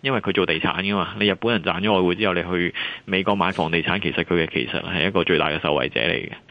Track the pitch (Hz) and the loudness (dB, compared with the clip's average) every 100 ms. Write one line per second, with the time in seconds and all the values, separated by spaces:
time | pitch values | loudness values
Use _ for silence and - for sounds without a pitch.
0 | 135 123 101 95 90 80 90 82 98 101 | -2 -2 0 0 0 0 0 -2 -2 -2
1 | 82 104 104 95 113 113 90 85 104 98 | -2 0 0 2 0 0 0 0 2 4
2 | 90 87 107 87 87 90 87 - - - | 2 2 0 0 0 0 -2 -4 -8 -10
3 | - 95 98 101 87 - 78 85 80 95 | -2 0 2 2 2 0 0 0 0 0
4 | 85 76 85 87 80 - 60 - 85 90 | 0 -2 0 0 0 -2 -2 -4 -4 -2
5 | 87 98 80 80 76 76 78 73 65 58 | 0 2 2 2 2 0 0 0 0 0
6 | 64 85 - - - | 0 -2 -6 -12 -8